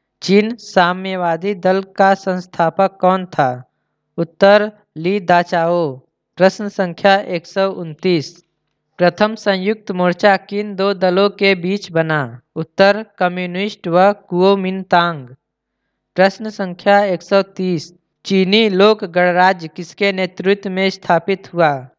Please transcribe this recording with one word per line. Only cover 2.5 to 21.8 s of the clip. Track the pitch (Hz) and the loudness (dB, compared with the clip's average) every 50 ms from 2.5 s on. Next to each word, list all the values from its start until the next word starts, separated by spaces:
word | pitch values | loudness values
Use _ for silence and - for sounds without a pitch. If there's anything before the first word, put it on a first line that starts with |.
| - - 170 165 - - 196 190 - _ | -4 -2 -2 -2 0 0 -2 -2 -2 _
कौन | - 180 185 185 185 | 0 0 0 0 -4
था? | 185 - - 143 127 123 127 131 _ _ _ _ _ _ _ _ _ _ | -6 -2 -2 -2 -2 -2 -6 -14 _ _ _ _ _ _ _ _ _ _
उत्तर, | - 170 - _ _ 196 196 202 208 208 214 208 _ _ _ _ | -8 -8 -8 _ _ 4 6 6 4 2 -2 -8 _ _ _ _
ली | 156 160 180 202 208 | -6 -4 -2 -2 -2
दाचाओ। | 180 165 180 175 170 170 185 170 165 170 175 175 165 143 131 131 _ _ _ _ _ _ _ | 0 2 2 2 2 0 -2 -2 0 0 0 0 -2 -4 -6 -10 _ _ _ _ _ _ _
प्रश्न | - 180 190 190 - 214 202 | 2 2 2 2 -2 -10 -8
संख्या | - - 190 175 165 - - 196 196 | -4 -4 -4 -4 -6 0 2 2 2
एक | 196 208 - 185 165 170 | 2 0 -4 -8 -8 -8
सौ | - - 196 190 196 | -6 -4 -2 -2 -2
उनतीस, | 190 - 175 160 151 - - 185 180 160 135 - - _ _ _ _ _ _ _ _ _ _ _ _ - | -4 -8 -12 -12 -12 -4 -2 0 0 0 -2 -6 -14 _ _ _ _ _ _ _ _ _ _ _ _ 0
प्रथम | 175 175 175 - 208 214 226 | 0 0 2 0 -2 -2 -2
संयुक्त | 220 - 208 190 185 185 202 220 214 _ - | -4 -4 -2 -2 -2 -2 -4 -4 -4 _ -8
मोर्चा | 190 180 180 180 175 175 - 208 196 185 | -4 -2 0 0 0 2 2 2 2 2
किन | 190 - 202 202 208 208 202 | -2 -6 -8 -8 -8 -8 -6
दो | 185 196 202 202 | -4 -2 -2 -2
दलों | 180 190 185 180 190 202 208 | 0 0 0 2 2 0 0
के | 202 - 202 196 196 | 0 0 2 2 2
बीच | 180 170 185 196 202 202 - | 0 -2 -4 -4 -4 -6 -4
बना? | 165 165 160 160 156 151 135 117 117 120 _ _ _ | -2 -2 0 0 -2 -2 -4 -6 -10 -18 _ _ _
उत्तर, | 160 160 - _ - 196 196 202 214 220 214 _ | -10 -10 -8 _ 2 2 4 2 0 -6 -14 _
कम्युनिस्ट | _ 190 180 180 180 180 180 175 185 202 214 208 _ - | _ -4 -4 -2 -6 -8 -6 -6 -6 -6 -8 -8 _ -6
व | 175 165 180 185 202 208 208 _ | -2 2 4 4 2 2 -2 _
कुओमिंतांग। | _ 175 175 185 196 202 196 185 185 190 190 185 - 185 175 170 175 165 147 127 120 127 _ _ _ _ _ _ _ _ _ _ _ _ _ _ _ _ | _ -2 0 2 2 2 0 -2 -6 -6 -8 -4 0 0 2 2 0 -4 -8 -14 -18 -20 _ _ _ _ _ _ _ _ _ _ _ _ _ _ _ _
प्रश्न | - 185 196 190 - 220 220 | 0 0 0 0 -4 -12 -12
संख्या | 208 - 196 180 175 180 - 208 202 202 208 | -8 -8 -8 -8 -8 -4 0 2 4 4 2
एक | 196 180 165 | 0 -2 -6
सौ | - - 196 196 | -4 0 0 0
तीस, | 190 190 _ - 185 185 175 151 - - - _ _ _ _ _ _ | 0 -2 _ -6 -4 -4 -4 -4 -6 -10 -20 _ _ _ _ _ _
चीनी | - 196 190 190 180 196 220 226 214 | -2 0 0 2 2 2 2 2 2
लोक | 190 185 196 214 220 214 214 | 2 4 4 4 4 2 -4
गणराज्य | 175 165 180 180 180 175 180 180 190 196 175 165 | -4 -2 0 0 2 2 4 2 2 2 -2 -8
किसके | 156 - - 175 - - - 202 202 | -14 -12 -14 -16 -16 -6 -4 -2 -2
नेतृत्व | 190 185 190 180 190 - 180 190 202 202 - 202 | -2 -2 -4 -6 -6 -4 -2 -2 -2 0 -2 -6
में | 185 185 190 190 | -4 -2 -2 -2
स्थापित | 185 - - - 175 165 - - 196 190 196 - - | -4 -4 0 0 0 0 2 -2 -6 -6 -6 -8 -2
हुआ? | 170 165 151 143 131 | 0 0 0 0 -2